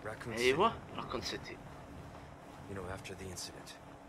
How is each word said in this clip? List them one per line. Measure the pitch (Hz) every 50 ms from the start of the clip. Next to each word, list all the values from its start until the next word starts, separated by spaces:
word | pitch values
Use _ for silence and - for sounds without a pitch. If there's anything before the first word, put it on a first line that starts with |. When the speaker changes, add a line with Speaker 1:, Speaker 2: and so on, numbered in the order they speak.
| -
Speaker 1:
Raccoon | 107 110 - - 120
Speaker 2:
أيوة، | 110 117 123 127 135 156 202 226
Speaker 1:
City. | 226 - - - -
Speaker 2:
راكون | - 113 - - 117
سيتي. | - - 110 98 - - - - - - - - - - - - - - - - - - - - - - - - - -
Speaker 1:
You | 98
know, | 98 92 90 95 95
after | - - 95
the | 87 92 92 90
incident, | - - - 80 - - - - - - - - - -